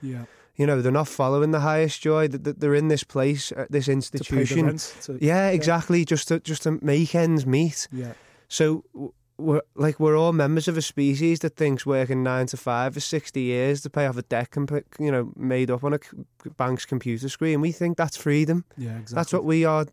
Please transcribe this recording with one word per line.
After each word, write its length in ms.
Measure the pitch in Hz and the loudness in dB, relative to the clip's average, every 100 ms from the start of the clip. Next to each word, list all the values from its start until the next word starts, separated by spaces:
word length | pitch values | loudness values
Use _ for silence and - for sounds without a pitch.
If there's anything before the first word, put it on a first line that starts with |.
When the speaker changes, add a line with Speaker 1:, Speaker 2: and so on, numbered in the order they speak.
Speaker 1:
Yeah. 240 | 135 123 117 - _ - | -10 -10 -12 -20 _ -2
Speaker 2:
You 100 | 143 | 2
know, 140 | 139 | 2
they're 100 | 123 | 4
not 160 | 139 151 | 2 0
following 440 | - 131 139 151 | 0 2 2 2
the 100 | 156 | 2
highest 400 | 147 156 160 - | 2 2 2 0
joy. 260 | 156 156 156 | 0 2 2
Th-, 160 | 135 | -2
th-, 120 | 147 143 | -6 -2
they're 160 | 147 143 | 2 4
in 140 | 156 | 4
this 140 | 151 | 0
place, 480 | - 143 135 143 - | -2 0 0 0 -4
uh, 120 | - 131 | -8 -4
this 160 | 143 131 | -2 2
Speaker 1:
To 60 | |
pay 20 | |
the 20 | 135 | 0
Speaker 2:
institution. 680 | 123 139 - 131 131 139 156 | 0 -6 -2 0 2 2 2
Speaker 1:
rent, 300 | 156 - - | 0 -8 -14
to 100 | - | -12
Speaker 2:
Yeah, 340 | 127 147 180 196 | -2 2 4 2
Speaker 1:
Yeah. 20 | |
Speaker 2:
exactly. 560 | 185 151 170 156 175 165 | 2 2 2 2 2 2
Just 220 | 156 - | 0 0
to, 100 | 170 | -2
just 240 | - 151 | -2 -4
to 160 | 160 160 | -2 0
make 320 | 147 143 165 170 | 2 2 2 2
ends 300 | 165 160 131 | 2 2 2
meet. 420 | 131 165 - - | 2 2 0 -8
Speaker 1:
Yeah. 200 | 127 123 117 _ _ - | -8 -10 -14 _ _ -8
Speaker 2:
So 340 | - 156 160 - | 0 2 0 -6
w-, 200 | - 139 - _ - | -14 -14 -14 _ -6
we're, 240 | 160 151 - - | -2 0 -2 -2
like, 260 | 147 147 | 0 2
we're 160 | 156 156 | 2 4
all 160 | 165 | 4
members 340 | 165 143 160 151 | 2 2 0 0
of 80 | 160 | -2
a 60 | |
species 580 | 151 - 143 139 165 165 | -4 0 0 2 0 0
that 160 | 160 - | -2 -2
thinks 300 | 156 131 - | 0 0 0
working 380 | 135 127 131 | 0 0 -2
nine 240 | 127 127 127 | 0 -2 -2
to 100 | 131 | -6
five 380 | - 120 131 143 | -4 -2 -2 -4
for 40 | |
sixty 440 | - 160 - 139 | -4 -6 -4 -4
years 360 | 127 123 131 143 | -2 0 0 -2
to 60 | 143 | -4
pay 160 | 147 139 | -2 -2
off 120 | 123 | -2
a 40 | |
debt 280 | - 117 123 | -2 -2 -2
can 160 | - 139 | -4 -4
put, 180 | 147 - - | -4 -6 -4
you 100 | 151 | 0
know, 220 | 131 120 - | 0 -2 -4
made 340 | 127 127 127 | -2 0 0
up 100 | 123 143 | 0 0
on 80 | |
a 60 | 147 | -2
c-, 460 | - - 131 _ - - | -4 -18 -18 _ -12 -4
bank's 280 | 127 127 - | -2 -2 -4
computer 440 | 131 123 113 131 | -6 -4 -4 -6
screen. 320 | - 160 151 | -4 0 0
We 100 | 160 | 0
think 240 | 160 175 170 | -2 -2 -2
that's 220 | 160 - | -2 -2
freedom. 480 | 156 147 156 170 - - | 0 2 2 0 -4 -10
Speaker 1:
Yeah, 200 | 120 113 | -10 -10
Speaker 2:
That's 160 | 107 | -8
Speaker 1:
exactly. 240 | 123 170 180 | -4 -2 -2
Speaker 2:
what 80 | 151 | 0
we 180 | 160 | 2
are 220 | 160 156 147 | 2 2 -2